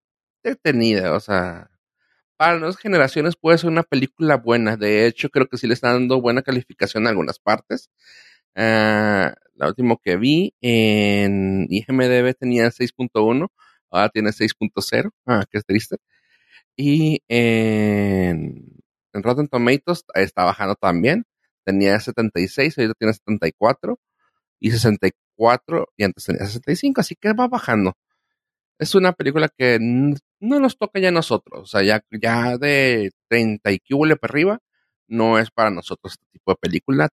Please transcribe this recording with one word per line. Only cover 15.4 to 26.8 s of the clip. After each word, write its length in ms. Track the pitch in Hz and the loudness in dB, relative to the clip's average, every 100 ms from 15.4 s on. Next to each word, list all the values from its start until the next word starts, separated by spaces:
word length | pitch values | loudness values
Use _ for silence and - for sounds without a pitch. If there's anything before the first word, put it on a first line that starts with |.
| - | -2
qué 100 | 104 | -6
triste. 340 | - 107 - - _ _ _ _ _ - _ - | -2 -4 -4 -12 _ _ _ _ _ -20 _ -6
Y 460 | 143 156 156 151 - | -2 0 0 -2 -2
en, 1400 | 120 117 113 110 107 107 104 101 95 90 80 78 - - - _ _ _ | 0 2 2 2 0 0 2 2 0 0 -2 -6 -12 -20 -20 _ _ _
en 100 | 104 | -6
Rotten 260 | 110 131 147 | -2 -2 -2
Tomatoes 560 | 123 120 143 - 175 - | 0 0 0 -2 -8 -4
está 300 | 95 98 95 | -2 -2 0
bajando 300 | 90 98 98 104 | -2 -2 -4 -2
también. 480 | 95 85 113 208 - _ _ _ | -2 0 0 -2 -6 _ _ _
Tenía 340 | 95 98 98 104 | -4 0 0 0
setenta 400 | - 117 110 87 | -4 -4 -4 -2
y 80 | 95 | -4
seis, 280 | - 151 143 | -2 -2 -2
ahorita 160 | 110 - | -4 -2
tiene 160 | 110 | -4
setenta 340 | 110 - 104 82 | -4 -4 -4 -4
y 40 | |
cuatro, 460 | - 110 139 196 247 _ _ _ _ _ _ | 0 0 0 -6 -8 _ _ _ _ _ _
y 100 | 110 | -2
sesenta 380 | 113 117 104 95 | 2 2 2 -2
y 40 | - _ - | -4 _ 0
cuatro, 520 | 113 123 - 165 - - | 2 2 -2 -6 -6 -2
y 80 | |
antes 200 | 98 - | -4 -4
tenía 200 | - - 101 | -6 -6 -6
sesenta 260 | 117 - | -8 -4
y 40 | |
cinco, 240 | 175 | -2